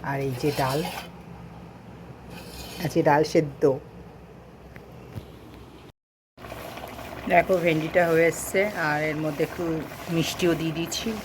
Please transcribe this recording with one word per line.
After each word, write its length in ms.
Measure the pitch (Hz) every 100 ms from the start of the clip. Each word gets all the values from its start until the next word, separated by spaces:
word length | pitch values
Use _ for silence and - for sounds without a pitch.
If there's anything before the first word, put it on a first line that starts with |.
আর 160 | 151 139
এই 120 | 139 123
যে 100 | 147 139
ডাল, 260 | 135 143 165 - - - - - - - - - - - - - - - - - - - 147
আজকে 180 | 170
ডাল 200 | 156 147
সেদ্ধ। 560 | 151 175 147 135 147 131 - - - - - - - - - - - - - - - - - - - - - - _ _ _ - - - - - - - - - -
দেখো, 300 | 180 170 185
ভেন্ডিটা 500 | 170 156 160 180 170
হয়ে 180 | 160 165
এসছে। 440 | 160 - 190 202 208
আর 260 | 160 147
এর 120 | 156 151
মধ্যে 280 | 156 143
একটু 380 | 160 - 170 160 139 - -
মিষ্টিও 440 | 165 160 - 180 156
দিয়ে 160 | 160
দিয়েছি 420 | 156 170 - 233 214